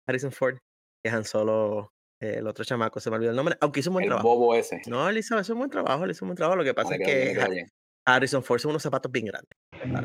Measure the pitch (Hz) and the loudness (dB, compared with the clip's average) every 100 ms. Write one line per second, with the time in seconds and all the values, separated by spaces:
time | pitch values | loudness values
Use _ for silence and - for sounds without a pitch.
0 | - 127 135 - 127 127 _ _ _ _ | -4 -4 -4 -2 -2 -4 _ _ _ _
1 | 113 113 107 110 110 110 107 104 101 _ | -2 -2 0 0 2 2 2 -2 -6 _
2 | _ - 107 113 110 104 113 123 110 - | _ -10 -6 -4 -6 -6 -4 0 -2 -2
3 | 117 110 117 120 160 - 147 139 160 185 | -4 0 0 0 0 2 0 2 0 0
4 | 180 117 117 120 120 117 - 90 113 120 | 0 2 4 6 6 4 0 -6 -6 -2
5 | 170 220 208 226 185 233 277 - - 143 | 0 0 -2 -2 -2 -4 -4 -2 0 0
6 | 185 165 185 180 165 185 139 117 107 - | -2 -6 -6 -2 0 2 2 0 0 0
7 | - 139 131 104 98 90 85 _ _ _ | 2 2 2 2 0 -2 -8 _ _ _
8 | - 127 131 139 - 120 151 151 151 135 | 4 4 4 0 0 0 0 -2 -2 -2
9 | 135 123 107 - - _ _ - 131 127 | -2 -4 -6 -8 -14 _ _ -12 -6 -4